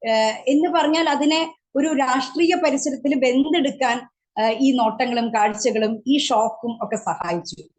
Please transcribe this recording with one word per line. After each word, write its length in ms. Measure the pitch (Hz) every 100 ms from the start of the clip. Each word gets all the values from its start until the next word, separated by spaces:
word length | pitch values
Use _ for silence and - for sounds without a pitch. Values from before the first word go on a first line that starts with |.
| 226
ഏഹ്, 360 | 220 220 220 -
എന്ന് 220 | 294 349
പറഞ്ഞാൽ 400 | 330 294 320 320
അതിനെ 440 | 285 294 320 330 - _ 269
ഒരു 120 | 311
രാഷ്ട്രീയ 680 | 277 262 262 - 311 339 359
പരിസരത്തിൽ 640 | 311 269 294 262 277 277
വെന്തെടുക്കാൻ, 800 | 254 254 302 339 277 - 254 240 - _ _ -
ഏഹ്, 160 | 220 226
ഈ 180 | 269 247
നോട്ടങ്ങളും 560 | 220 220 247 240 233
കാഴ്ചകളും 720 | 220 214 208 247 220 220 220 254
ഈ 100 | 285
ഷോക്കും 600 | - 226 220 - 240 226
ഒക്കെ 120 | 202 214
സഹായിച്ചു. 680 | 180 165 175 175 - - -